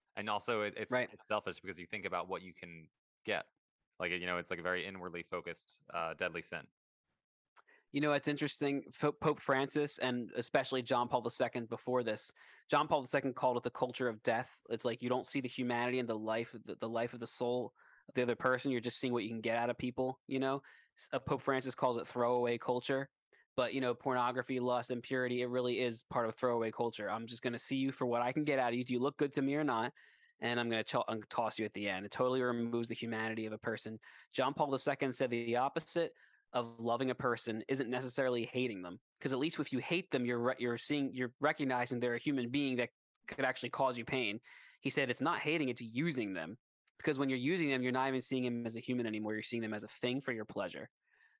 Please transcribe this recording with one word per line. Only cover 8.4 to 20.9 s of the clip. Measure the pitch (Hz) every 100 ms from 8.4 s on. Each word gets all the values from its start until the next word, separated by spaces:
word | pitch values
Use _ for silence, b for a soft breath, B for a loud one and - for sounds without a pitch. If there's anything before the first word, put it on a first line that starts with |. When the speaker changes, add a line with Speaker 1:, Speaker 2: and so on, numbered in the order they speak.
| 147 - 143 139 -
Speaker 2:
Fo-, | - 147
Pope | 139 160 147
Francis | - 135 139 151 147 -
and | 127 123 113 -
especially | 117 143 127 131
John | 117 123 123
Paul | 127
the | 117
Second | - 123 127 117
before | 117 - 127
this, | 123 104 - B B B -
John | 147 143
Paul | 156
the | 127
Second | 143 135 123
called | 131 120
it |
the | 120
culture | - - 139 127
of | 110
death. | - 117 127 - -
It's | 113 123
like | 117
you | 120
don't | 123 -
see | 143
the | 123
humanity | - 123 120 123 127
and | 117
the | 110
life | 107 113 117 113
of |
the, | 110 -
the | 113
life | 113 120
of | 120
the | 117
soul | - 120 123 113 B B B B
of | -
the |
other | 123 117
person. | 127 127 143
You're | 123
just | 120 -
seeing | 131
what | 120
you | 107
can | 113
get | 110 117
out | 120
of | 120
people, | 127 120 131 131 -
you | 135
know? | 135 139 B B B